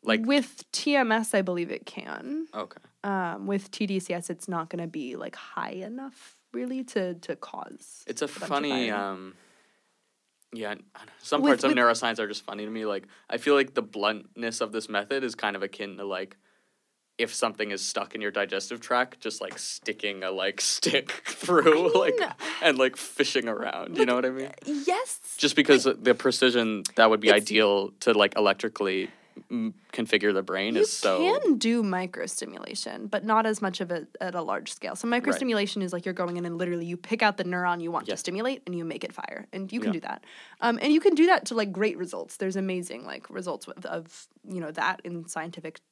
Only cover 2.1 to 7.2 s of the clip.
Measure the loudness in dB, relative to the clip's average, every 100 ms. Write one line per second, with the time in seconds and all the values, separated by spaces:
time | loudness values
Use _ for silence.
2.1 | -12 -8 -8 -8 -10 -12 -14 _ _ -4
3.1 | -2 -2 -6 -2 -4 -4 -6 -2 -2 -2
4.1 | -6 -6 -10 -6 -6 -4 -6 -6 -8 -8
5.1 | -8 -10 -12 -12 -8 -8 -8 -10 -12 -14
6.1 | -16 -20 _ _ -8 -6 -6 -4 -2 -2
7.1 | -6